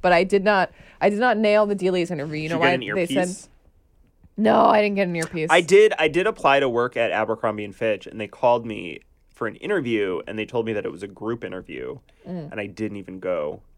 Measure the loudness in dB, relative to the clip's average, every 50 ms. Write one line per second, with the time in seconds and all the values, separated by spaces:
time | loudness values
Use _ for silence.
0 | 4 4 4 4 4 2 2 2 4 4 2 2 2 0 -4 -20 -20 -20 -6 _
1 | 2 2 2 4 2 2 2 4 4 4 4 4 4 2 0 0 0 0 0 0
2 | -2 -2 -4 -6 -6 -6 -6 -6 -6 -4 -2 0 2 2 2 0 -2 -4 -2 -2
3 | -2 0 0 0 0 -2 -4 -10 -16 _ _ _ _ _ _ _ _ _ _ _
4 | _ _ _ _ _ -14 _ 0 2 2 4 6 6 6 4 4 2 0 0 -2
5 | -2 -2 -2 -4 -4 -4 -4 -6 0 4 4 4 6 6 6 8 8 6 4 2
6 | 0 2 2 2 0 0 -2 2 2 4 4 4 2 2 0 0 -2 -2 0 -2
7 | -2 0 0 -2 -2 -2 -2 -2 -2 -4 -4 -4 -8 -10 -8 -4 -2 -2 -2 -2
8 | -6 -14 -10 -10 -10 -10 -6 0 2 4 4 2 0 -6 -10 -10 -10 -12 -14 -16
9 | _ _ _ _ _ _ _ -8 -8 -8 -8 -10 -6 -4 -4 -2 -2 -2 0 0
10 | 0 -2 -4 -6 -8 -8 -8 -8 -8 -4 -4 -4 -2 -2 -4 -4 -6 -8 -10 -10
11 | -14 -14 -14 -10 -6 -6 -6 -6 -8 -10 -10 -12 -12 -12 -12 -12 -10 -10 -12 -14
12 | _ _ _ _ _ -12 -12 -12 -12 -10 -10 -10 -10 -10 -8 -8 -8 -8 -8 -10
13 | -12 -14 -16 -10 -6 -4 -4 -4 -4 -6 -8 -10 _ _ _